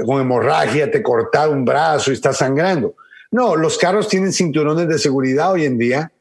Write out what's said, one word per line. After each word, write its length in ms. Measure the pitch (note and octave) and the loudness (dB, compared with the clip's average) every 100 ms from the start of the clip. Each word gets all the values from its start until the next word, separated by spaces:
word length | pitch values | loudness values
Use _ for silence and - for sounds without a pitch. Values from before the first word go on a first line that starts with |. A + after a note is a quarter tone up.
| A2+ | 0
con 160 | C#3 | 0
hemorragia, 680 | B2+ B2 A#2+ D#3 - C#3+ C#3+ | 0 0 2 0 0 0 0
te 140 | C#3 | 0
cortaron 560 | B2+ A#2 A2+ D3 D#3 C#3 | 0 0 0 0 2 0
un 60 | B2 | 0
brazo 460 | C3+ D#3+ D3 C3+ | 0 0 0 -2
y 40 | C3 | -2
estás 220 | C#3 C3 | -2 0
sangrando. 580 | C3+ C#3 F#3 E3+ G2+ - - - - | 0 0 0 0 -4 -6 -20 -20 -4
No, 240 | A3+ A#3+ D#3+ | 0 0 0
los 220 | D#3+ - | 0 0
carros 300 | F3 G#3 - | 0 0 0
tienen 240 | F#3+ F#3+ | 0 0
cinturones 540 | - F3 D3+ D3 D#3+ E3+ | 0 0 0 0 0 0
de 100 | D#3 | 0
seguridad 540 | D3+ C3+ C3 C3+ F3+ | 0 0 0 0 0
hoy 140 | F#3 D3 | 0 0
en 120 | A#2+ | 0
día. 340 | A#2 C3+ D#3+ _ | 0 0 -4 _